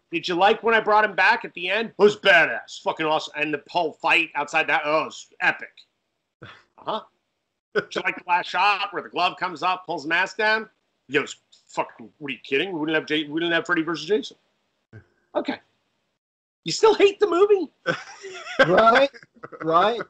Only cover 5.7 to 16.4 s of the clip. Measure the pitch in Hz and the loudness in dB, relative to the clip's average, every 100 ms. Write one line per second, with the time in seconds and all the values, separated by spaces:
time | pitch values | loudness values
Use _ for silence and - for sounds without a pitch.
5.7 | - _ _ _ _ _ _ - - _ | -20 _ _ _ _ _ _ -20 -20 _
6.7 | _ - 214 - _ _ _ _ _ _ | _ -10 -10 -12 _ _ _ _ _ _
7.7 | 208 - - 185 - 175 175 165 180 202 | -4 -4 -6 -6 -8 -2 -2 -2 0 0
8.7 | 196 196 160 123 131 180 - 180 156 170 | 0 -4 -8 -8 -2 -2 -2 -6 -4 -2
9.7 | 185 - 165 143 170 190 - 214 220 214 | -4 -6 -8 -2 -2 -2 -2 0 0 -4
10.7 | _ _ _ _ 139 127 - _ _ _ | _ _ _ _ -2 -2 -8 _ _ _
11.7 | - - - 107 _ 143 120 - 135 190 | -8 -8 -10 -20 _ -14 -14 -4 -2 -2
12.7 | 170 156 156 131 151 147 156 170 165 160 | -4 -2 -2 0 -4 -4 -4 -2 -2 0
13.7 | 165 160 160 156 214 240 - _ _ _ | -2 -2 -6 -2 -4 -4 -14 _ _ _
14.7 | _ _ 107 - _ _ - - - _ | _ _ -20 -20 _ _ -6 -6 -10 _
15.7 | _ _ _ _ _ _ _ | _ _ _ _ _ _ _